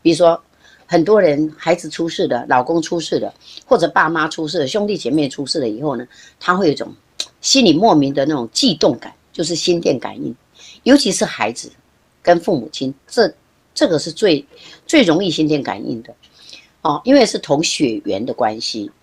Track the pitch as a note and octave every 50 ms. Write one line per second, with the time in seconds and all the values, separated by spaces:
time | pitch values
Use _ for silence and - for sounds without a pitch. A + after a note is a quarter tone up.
0 | _ D#3+ E3 D3 F3 E3+ E3 - _ _ _ _ _ - - _ _ - F3 E3+
1 | D#3 G3+ A3 G#3+ F#3+ D#3 C#3+ C#3+ D#3 D#3 D3+ - - E3 F3 F3 - D#3 - -
2 | E3 E3 D#3+ - F#3+ C3+ C3+ A#2+ B2 A#2+ C3+ B2+ B2 - E3 E3+ D#3 - F3 E3+
3 | D3+ - F3+ C#3 A2 G2+ - _ _ - - - _ - C4 F#3 D#3+ D3+ - G3+
4 | E3+ D#3 E3 D#3+ D#3 D#3 - - D#3+ D3 D#3 F3 C#3+ C3 - G#3+ G#3 G#3 G#3 E3
5 | - - C3+ D#3+ D3 B2+ - - C#3+ B2+ - E3+ C3 A2+ G#2+ A2 D3 D3+ C3 A#2
6 | B2 _ _ - - - _ _ - - F#3 F#3 - D#3 C#3 - - F2+ - _
7 | _ _ _ - - - _ _ - - - C#4 B3 F3 D3 D#3+ G#3+ A3+ F3 D3+
8 | C#3 C#3 C#3 C#3+ C#3 D3 D#3+ C3+ A#2 A2+ _ - D4+ B3 D#3+ - A3 G3+ - -
9 | - - - _ _ _ _ - E3+ D3+ E3+ D3+ - - F3 E3+ E3+ F3+ D3+ A#2+
10 | - - G2+ - D3 C#3 A#3+ _ _ _ _ _ - - - - _ A3+ C4+ C#4+
11 | - G#3 F3 - A3 - - - A2 G#2+ A#2 - - A#2+ _ _ _ _ _ _
12 | _ _ _ _ _ F3+ F3 E3+ E3+ - F#3 B2+ A2+ - - - C#3 C3 C3+ _
13 | _ _ - A#3+ G#3+ E3+ - _ _ _ _ _ _ _ _ - D#4 A3+ E3+ C#3+
14 | - E3 D3+ - G#3+ G3+ D#3 - - _ _ - - - - - _ - - D#4
15 | A#3+ - D3+ E3+ G#3 F3+ D3 - D#3 D3 D3+ C#3+ A#2+ - F#2+ G2+ A#2+ - C3 A2+
16 | A#2 - - _ _ _ _ _ - - - - _ _ _ _ - D#3+ D3 D#3+
17 | - A#3+ C#4 C#4+ A#3 F#3+ - G3 - - C#3+ C#3+ E3+ - - - D#3+ B2 A2 G2+
18 | - G2+ F#2+ G2 A#2 C3+ A#2 - B2 A2 G#2+ A2+ A#2 - - A2 G2+ G2+ _ _